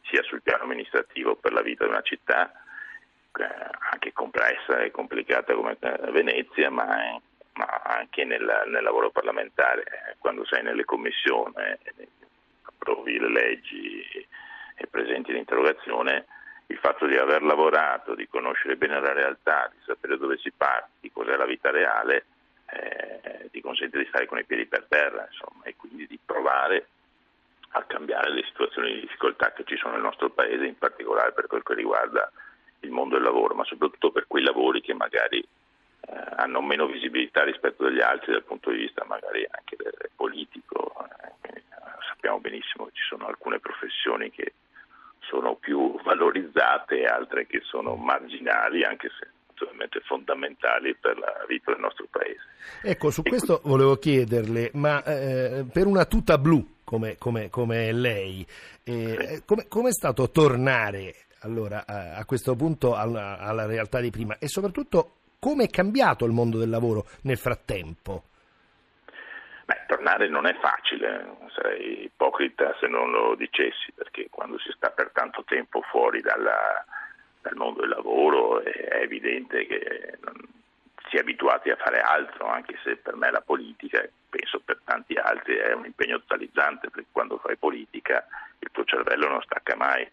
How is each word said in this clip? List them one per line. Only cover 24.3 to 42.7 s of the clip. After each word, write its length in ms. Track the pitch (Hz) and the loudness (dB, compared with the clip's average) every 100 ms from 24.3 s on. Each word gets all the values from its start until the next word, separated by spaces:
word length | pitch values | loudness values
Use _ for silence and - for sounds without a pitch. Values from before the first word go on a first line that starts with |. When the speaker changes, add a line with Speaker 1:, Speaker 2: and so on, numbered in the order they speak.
| 60 | -4
Speaker 1:
i 60 | |
piedi 240 | - 57 55 | -2 -4 -2
per 180 | - - | -4 0
terra, 400 | 76 73 55 50 | 2 2 -2 -10
insomma, 360 | - - - | -14 -16 -14
e 120 | - - | -16 -16
quindi 300 | - - 76 | -18 -16 -16
di 140 | - | -16
provare 640 | - 71 67 65 71 95 - _ _ _ _ _ _ _ - | -4 0 2 2 4 2 0 _ _ _ _ _ _ _ -6
a 120 | - | -6
cambiare 480 | - - 76 - 69 | -4 -8 -4 -2 0
le 120 | 67 - | -2 -6
situazioni 480 | - - 67 60 | -2 -2 0 -2
di 60 | 55 | -4
difficoltà 500 | 53 - 65 - - | -8 -2 -2 2 -2
che 100 | - - | -2 -8
ci 120 | - | -6
sono 160 | 58 | -4
nel 100 | 57 | -2
nostro 260 | 53 - 69 | -4 -2 -2
paese, 360 | - 57 60 67 | 0 0 0 -2
in 120 | - | -2
particolare 540 | - - 55 55 58 | -4 -2 0 2 2
per 140 | 58 58 | 0 -2
quel 160 | 57 | -4
che 100 | - | -2
riguarda 580 | 55 55 53 58 58 50 - - - _ _ | -2 2 2 2 0 -2 -6 -20 -20 _ _
il 100 | - | -6
mondo 240 | 62 67 65 | -4 0 2
del 80 | |
lavoro, 320 | 62 60 52 50 | 4 4 2 0
ma 80 | - | -4
soprattutto 460 | - 73 - - | -2 -2 2 2
per 140 | - - | 2 0
quei 160 | 73 | 2
lavori 380 | 67 62 65 64 | 2 4 2 2
che 120 | - | -2
magari, 460 | 53 55 57 57 60 | -4 0 0 0 -2
eh, 720 | - _ _ _ _ _ - - - - | -4 _ _ _ _ _ -16 -14 -8 -2
hanno 240 | 65 64 | 0 0
meno 240 | 71 73 73 | 0 0 0
visibilità 580 | 64 64 62 62 78 | 0 -4 -2 0 2
rispetto 420 | 73 - 67 - 65 | 2 2 -2 0 0
agli 140 | 64 | 4
altri 320 | 58 67 - | 2 2 0
dal 120 | 53 | -2
punto 260 | - 53 - | -2 -6 -4
di 80 | 57 | -2
vista 260 | 58 - 52 | -4 -6 -6
magari 400 | 53 50 55 50 | -6 -4 -4 -4
anche 260 | - - - | -8 -14 -10
del 160 | - - - - | -10 -8 -12 -6
politico. 800 | 60 - - - - - - - - - | -6 -6 -14 -16 -14 -10 -8 -8 -14 -14
Eh, 80 | - - | -20 -16
quindi, 180 | - - | -16 -16
eh, 40 | _ - - - - | _ -20 -18 -12 -12
sappiamo 320 | - 55 50 | -4 -2 -2
benissimo 460 | 55 55 - | -4 -10 -10